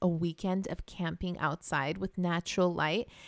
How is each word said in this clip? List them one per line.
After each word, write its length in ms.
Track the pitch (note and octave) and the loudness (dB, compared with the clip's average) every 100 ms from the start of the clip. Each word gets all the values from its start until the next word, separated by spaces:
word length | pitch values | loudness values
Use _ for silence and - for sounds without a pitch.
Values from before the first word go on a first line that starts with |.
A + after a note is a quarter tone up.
a 60 | F#3 | 0
weekend 600 | E3 E3+ D#3+ F#3+ F#3+ F#3+ | 2 0 0 0 0 -2
of 180 | - - | -6 -8
camping 520 | - E3+ E3+ F3+ F3 | -4 -4 -2 -4 -2
outside 580 | D#3 D#3 - D3+ C#3 F#3+ | -2 -2 -2 0 0 -2
with 200 | F#3+ - | -4 -2
natural 560 | F3+ E3+ - - F3+ | 0 0 0 2 4
light 340 | E3+ D3+ F#3+ - - | 4 2 2 -2 -10